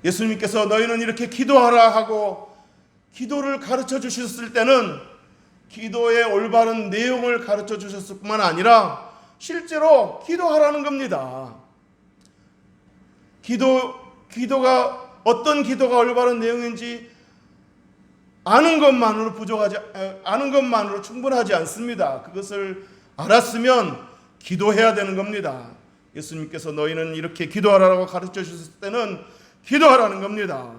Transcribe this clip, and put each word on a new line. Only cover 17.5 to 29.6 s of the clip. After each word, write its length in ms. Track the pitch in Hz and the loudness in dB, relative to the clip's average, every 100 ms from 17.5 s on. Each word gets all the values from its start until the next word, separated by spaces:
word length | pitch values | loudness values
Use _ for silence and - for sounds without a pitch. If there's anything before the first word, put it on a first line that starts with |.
| _ _ _ _ _ _ _ _ _ | _ _ _ _ _ _ _ _ _
아는 360 | 180 233 320 320 | 4 6 6 6
것만으로 540 | 294 254 226 214 226 | 4 4 0 0 -4
부족하지, 420 | - 214 220 202 202 - | -6 -6 -2 -2 -4 -12
에, 260 | 196 190 190 | -10 -10 -8
아는 260 | 180 220 277 | -4 -2 2
것만으로 520 | 277 254 233 208 202 | 0 2 0 -2 -8
충분하지 520 | 202 240 262 247 208 | -12 -8 -2 0 0
않습니다. 680 | 185 160 208 240 208 156 131 | 0 -2 -8 -10 -4 -4 -4
그것을 640 | - 185 196 202 196 190 - - _ - | -12 -14 -10 -8 -8 -10 -16 -20 _ -12
알았으면 920 | 151 226 - 226 247 247 185 131 - - _ _ | 2 2 4 -2 2 2 0 -8 -16 -20 _ _
기도해야 560 | - 180 208 208 226 | -10 -2 0 4 4
되는 200 | 208 196 | 2 -4
겁니다. 560 | 190 202 208 165 127 117 - _ _ _ - | -4 -6 -6 -8 -10 -16 -20 _ _ _ -16
예수님께서 560 | 151 160 151 160 160 | -14 -12 -12 -12 -10
"너희는 420 | 151 151 160 160 | -4 -4 -4 -6
이렇게 320 | 160 170 165 165 | -8 -10 -10 -8
기도하라라고 600 | 208 208 196 185 185 180 | 0 4 6 6 4 -2
가르쳐 360 | 180 180 190 | -6 -10 -10
주셨을 320 | 165 170 160 _ | -12 -14 -20 _
때는 400 | 196 233 214 185 - - _ _ | -8 -6 -6 -8 -16 -20 _ _